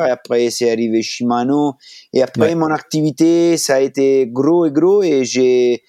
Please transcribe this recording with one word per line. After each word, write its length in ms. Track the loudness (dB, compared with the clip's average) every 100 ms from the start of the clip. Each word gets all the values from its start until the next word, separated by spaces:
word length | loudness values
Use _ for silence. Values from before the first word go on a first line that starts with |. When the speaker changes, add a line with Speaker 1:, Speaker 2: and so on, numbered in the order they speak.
Speaker 1:
<clears throat> 40 | -2
Speaker 2:
et 40 |
après 400 | -4 -4 -2 -2
c'est 200 | -2 -2
arrivé 320 | 0 -2 -2
Shimano, 720 | -4 -4 -4 -2 0 0 -2 -6 -16 -20 -6
et 100 | -2
après 260 | -2 0 0
Speaker 1:
Ouais. 40 |
Speaker 2:
mon 160 | 0 -2
activité, 880 | -4 -4 -2 -2 0 2 2 2 0
ça 200 | 0 0
a 40 |
été 480 | 0 0 2 2 0
gros 360 | 0 0 2 0
et 40 |
gros, 320 | 2 2 2
et 220 | 2 0
j'ai, 580 | 0 0 2 2 2 -2